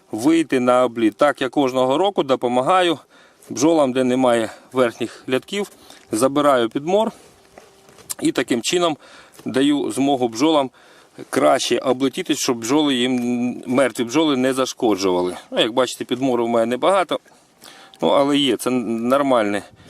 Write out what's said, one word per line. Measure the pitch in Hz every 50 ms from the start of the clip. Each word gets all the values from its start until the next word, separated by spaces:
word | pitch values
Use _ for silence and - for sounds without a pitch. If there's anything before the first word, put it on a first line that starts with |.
| _ _ -
вийти | 110 117 156 165 165 156 131 143 127
на | 123 127 123 123 127
обліт. | 123 117 120 117 107 101
Так, | - 147 147 131 -
я | 139 123
кожного | - 151 139 127 127 131 127 127 135 151
року | 185 202 196 - 160
допомагаю | 131 131 120 - 120 123 127 131 151 185 185 180 175 156 - - _ _ - - _ _ _ - -
бджолам, | - 110 131 160 170 156 143 131 123
де | 131 127
немає | 127 123 131 131 123 117 117 110 101 - - - - -
верхніх | 127 127 117 113 - 120 104 - - - - 131
льотків, | 131 - - - 202 202 - - - - - - - - - -
забираю | 107 127 135 139 147 143 147 139 127 117 113
підмор | - 147 143 165 190 208 220 226 - - - - - _ _ _ - - - - _ _ _ - - - - - - -
і | 135 156 156
таким | - - - 135 117 -
чином | - 170 175 175 165 151 - - - - - - - - - -
даю | 123 107 131 139 147 147 143 - - 107
змогу | 127 135 143 143 123 123 117
бджолам | 113 113 143 160 160 147 135 127 _ _ - - - - - _ _ - 135 -
краще | - - 147 151 143 127 - - 120 123
облетіти, | - 135 139 127 135 135 - 185 175 - 151
щоб | - - - 123 117
бджоли | 113 113 139 156 156 143 135
їм, | 120 120 127 131 123 120 120 123 120 120 123 - - -
мертві | - 123 135 135 120 113 - 120
бджоли | 117 117 156 165 156 139
не | 127 127 131 131
зашкоджували. | 131 127 123 - - 135 113 101 92 98 95 90 90 90 90 87 - - -
Ну, | 262 226
як | 151 113 113
бачите, | 131 127 117 - - 120
підмору | - 131 123 135 135 120 120 117
в | 117
мене | 120 113 113
небагато, | 117 123 123 147 170 190 196 175 - 143 - _ _ _ _ _ _ _ _ - - - - - - - - -
ну, | 80
але | 90 135 139 139 143 143
є, | 143 131 104
це | - - 127
нормальне | 127 127 113 98 113 113 117 120 131 143 143 135 127 117 107 101 104 101 - - - - -